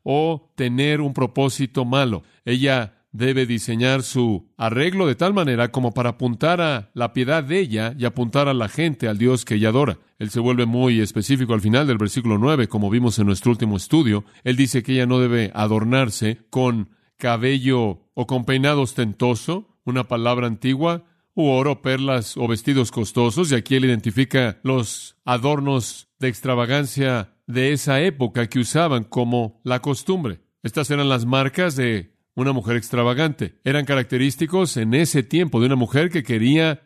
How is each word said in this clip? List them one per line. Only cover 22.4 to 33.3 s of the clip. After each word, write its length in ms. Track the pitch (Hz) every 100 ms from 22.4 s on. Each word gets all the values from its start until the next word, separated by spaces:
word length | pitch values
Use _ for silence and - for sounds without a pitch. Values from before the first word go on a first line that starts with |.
| 117
vestidos 440 | 110 - 135 117
costosos, 600 | 123 104 131 120 110 170
y 40 | 123
aquí 200 | - 131
él 100 | 131
identifica 760 | 113 110 127 131 135 120 -
los 540 | 131 131 110 - - _ 127
adornos 840 | 123 139 147 139 135 110 - - -
de 80 | 131
extravagancia 1040 | 117 131 123 120 139 135 139 135 123 101 _ -
de 260 | 123 135
esa 280 | 147 143 135
época 480 | 185 143 117 123 113
que 100 | 131
usaban 440 | 117 156 170 123
como 580 | 104 135 120 120 110 -
la 180 | 127 123
costumbre. 600 | 143 135 - 190 127 87 _ _
Estas 300 | 113 160 139
eran 180 | 143 139
las 160 | 127 117
marcas 500 | 135 135 - 180 135
de 440 | 123 107 85 _ _ -
una 180 | 135
mujer 240 | 131 101 120
extravagante. 760 | - 120 120 123 160